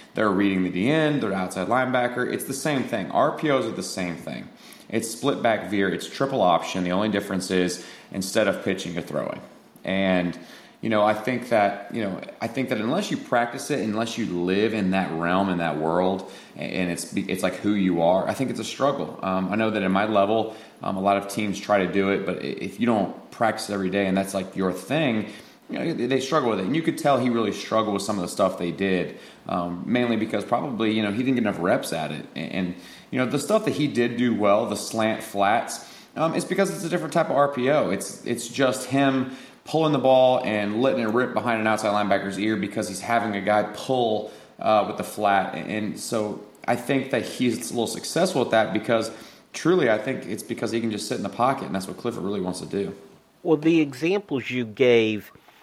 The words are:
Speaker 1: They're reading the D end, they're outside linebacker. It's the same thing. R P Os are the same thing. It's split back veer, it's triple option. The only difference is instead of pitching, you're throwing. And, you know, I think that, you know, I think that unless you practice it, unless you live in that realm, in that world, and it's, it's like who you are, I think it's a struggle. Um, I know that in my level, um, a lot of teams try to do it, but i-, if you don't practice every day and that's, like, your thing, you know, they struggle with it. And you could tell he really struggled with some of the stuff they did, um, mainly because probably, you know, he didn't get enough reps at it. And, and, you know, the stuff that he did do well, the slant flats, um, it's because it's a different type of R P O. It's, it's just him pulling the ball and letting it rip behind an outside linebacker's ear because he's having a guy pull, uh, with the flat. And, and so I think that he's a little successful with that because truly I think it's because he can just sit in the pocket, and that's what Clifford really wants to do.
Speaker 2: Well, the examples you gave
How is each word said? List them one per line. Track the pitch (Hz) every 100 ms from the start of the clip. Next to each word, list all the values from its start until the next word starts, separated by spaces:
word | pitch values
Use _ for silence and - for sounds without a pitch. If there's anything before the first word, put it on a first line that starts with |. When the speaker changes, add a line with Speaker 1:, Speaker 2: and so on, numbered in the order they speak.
| - -
Speaker 1:
They're | 107
reading | 95 101 95
the | 92
D | 90 113
end, | 156 151 147
they're | 107
outside | 95 90 104 92
linebacker. | 120 127 123 123 123 123
It's | -
the | -
same | 135 156 139
thing. | 117 113 92
R | 87 143 -
P | 156
Os | 135 113
are |
the | 95
same | 92 - 87 82
thing. | - 64 50 - - - -
It's | 113 110
split | - 135 -
back | 120 104 90
veer, | 101 98
it's | 85 -
triple | - 135 135
option. | 90 82 - 92
The | 90
only | 90 107
difference | 101 98 95 90
is | 95 90 - - - -
instead | 98 95 113 101
of | 92 -
pitching, | 92 87 85
you're |
throwing. | - 73 50 - - - - -
And, | - 95 98 90 87 82 - - - -
you | 113
know, | 107
I | 104 107
think | - 123 -
that, | 113 101 - - 120
you |
know, | 101 90 - -
I | 117
think | 127 120
that | 113
unless | 113 165 208
you | -
practice | - 123 120 135 -
it, | 139
unless | 113 107 117 -
you | 104
live | 87 90 95 110 110
in | 95
that | 95 85
realm, | 80 85 92 98
in | 87
that | 82 76
world, | 80 85 92 95 - - - -
and | 76 - 90
it's, | 87 -
it's | 101 95 92
like | 92 -
who | 104
you | 104 92 82
are, | 82 92 -
I | -
think | 131
it's | -
a |
struggle. | 110 - 135 - 80 -
Um, | 95 92 92
I | 107
know | 110
that | 104
in | 95
my | 98 107
level, | 104 98 113 107 - - -
um, | 95 98
a |
lot | 98 98
of | 95
teams | - 104 92
try | - 104
to | 90
do | 95 98
it, | 98 -
but | -
i-, |
if | - - 98 98
you | 117
don't | 110 92 - -
practice | - 110 107 -
every | 101 92
day | 98 98
and | 95
that's, | 95 98
like, | 95 -
your | 92
thing, | 90 - 147 147 110 101 - - - -
you | -
know, | 165
they | 160 117 131
struggle | 131 160 123
with | 104
it. | 92
And | 151
you |
could | 160 135
tell | 143 131
he | 123
really | 117 104
struggled | 95 - 110 107 98
with |
some | 104 104
of |
the | 87
stuff | - 95 -
they | 87
did, | 78 98 92 - - - - -
um, | 92 87 87 -
mainly | 120 123 110
because | 110 104 101
probably, | 120 151 110 110
you | 107
know, | 107
he | 104
didn't | 127 123
get |
enough | 107 85
reps | 87 131 -
at | 80 76
it. | 76 - -
And, | 78
and, | 90 90 90 - - -
you | 123
know, | 127
the | 143
stuff | 143 214 202
that |
he | 135 147
did | 110 120 120
do | 123 101
well, | 101 104 117
the | 101
slant | - 110 110 110
flats, | - 101 98 113 - - - - - -
um, | 160 156
it's | -
because | 185 190
it's | 160
a | 160
different | 170 151
type | 170 156
of | 135
R | 143
P | 143 127
O. | 147 98
It's, | 196 - - -
it's | 117 -
just | 131 131 120 -
him | 135 139 131 127 - - -
pulling | - 156 160
the | 139
ball | 131 131 127 127
and | - 107 101 107
letting | 135 123
it | 113
rip | 113 123 113
behind | 110 113
an | 110
outside | 110 107
linebacker's | 104 101 98 95 92
ear | 107 110
because | 98 117 101
he's | 95
having | - 117 107 101
a |
guy | 95 104 104 -
pull, | - 127 117 107 104 - - -
uh, | - 107 98
with | 107
the |
flat. | 92 - 104 98 90
And, | 82 -
and | 107 104 -
so | - 117 104 - - - -
I | 120
think | - 139 127
that | 123
he's | 101 - 127 110 -
a |
little | 120 110
successful | - - 156 185 147
with | 117
that | 110 104
because | 110 104 113 110 - - - _
truly | - 156 185 135
I | 107
think | 117 135 -
it's | 104
because | - 117 117
he | 113
can | 113
just | 104 -
sit | 120
in |
the | 98
pocket, | - 123 135 -
and | 95
that's | 92
what | 90
Clifford | 120 113
really | 92 101
wants | 90 87
to | 80
do. | 98 92 - - - _ _
Speaker 2:
Well, | 175 156
the | 160 165
examples | 147 127 160 196 196 139 -
you | 127 113
gave | 104 127 117 110 107 - - _ -